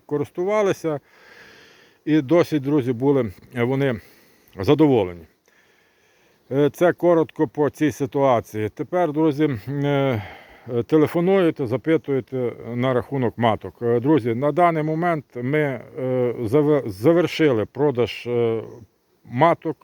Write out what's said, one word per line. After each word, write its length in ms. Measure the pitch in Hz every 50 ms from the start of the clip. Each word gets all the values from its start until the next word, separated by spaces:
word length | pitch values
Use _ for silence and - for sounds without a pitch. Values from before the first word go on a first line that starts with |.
| -
користувалися, 960 | - 147 147 139 - _ - 180 196 208 214 202 196 156 - - 160 151 135 - _ _ _ - - - - - - - - - - - _ _ _ _ _ _
і 160 | 156 151 156
досить, 420 | 139 123 160 175 160 - 156 151
друзі, 300 | 131 139 147 151 117 123
були, 400 | 127 113 131 143 143 135 120 107 - - - - -
е, 80 | 123 120
вони 360 | 123 135 135 139 135 120 104 - - - _ _ _ _ _ _ _ - -
задоволені. 680 | 98 135 147 143 156 147 131 113 98 90 87 85 82 - _ _ _ _ _ _ _ _ _ _ _ _ _ _ _ _ _ _ _ _ _ _ _ -
Е, 180 | 127 139 147 143
це 220 | - - 175 175
коротко 560 | 151 - 165 175 170 165 156 - - - 156 127
по 220 | - 151 147 135
цій 220 | - - 156 147
ситуації. 760 | - - 143 123 - 143 139 135 127 113 - - - 107 107 104
Тепер, 440 | - - 147 - - 180 175 156
друзі, 460 | 139 151 160 160 135 143 156 147 127 104 - 127
е, 540 | 143 143 139 143 143 139 139 135 123 107 95 - - - - - - - - 113 120
е, 80 | 120
телефонуєте, 840 | 113 - 151 156 151 - - 175 170 185 196 196 180 160 143 - 143
запитуєте 840 | 107 127 123 - 160 165 156 - - 139 131 117 - 135 131 123 117 - - 117 113 117
на 200 | 120 123 131 127
рахунок 440 | 123 110 - 139 139 127 110 - -
маток. 360 | 117 117 104 92 - 92 - _
Е, 180 | 120 117 117 120
друзі, 340 | 113 143 160 139 110 120 113
на 180 | 120 143 147
даний 300 | 143 160 175 170 165 156
момент 420 | 151 156 156 160 170 175 165 151 - _ -
ми, 240 | 123 120 127 147 156
е, 760 | 151 143 131 - - - - 135 131 131 127 127 123 123 113 -
заве-, 420 | 120 104 117 151 147 147 151 143 120
завершили 800 | 117 95 95 110 151 170 175 170 151 - - 160 147 127 110 101
продаж, 640 | - _ 120 143 147 127 120 117 101 - - -
е, 360 | 117 120 120 120 113 113 110 - - 110 120 110 - _ _ _ _ _ _ _
маток 520 | - 117 123 151 170 160 - - 165 143 -